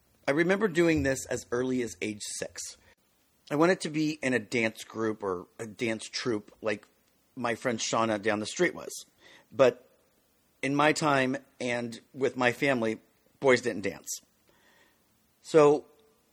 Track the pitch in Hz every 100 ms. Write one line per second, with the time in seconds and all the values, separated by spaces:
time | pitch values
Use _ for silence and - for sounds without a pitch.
0 | _ _ - 143 175 190 214 160 170 156
1 | 139 135 - 123 - 120 131 127 113 -
2 | 107 104 - - - - - - _ _
3 | _ _ _ _ - 147 165 185 175 151
4 | 151 156 131 123 107 123 113 - - 107
5 | 113 107 98 90 - - 117 104 117 110
6 | - - 131 107 - - 107 104 - _
7 | _ _ _ - 120 110 131 113 - 120
8 | 113 107 104 107 107 - 175 - - -
9 | - _ - - _ 110 131 - - _
10 | _ _ _ _ _ - 135 143 151 147
11 | 156 139 131 135 - - 123 120 120 113
12 | _ 131 127 127 123 117 143 127 113 110
13 | _ _ _ - 139 123 120 104 98 71
14 | - - _ _ _ _ _ _ _ _
15 | _ _ _ _ - 160 147 147 - _
16 | _ _ _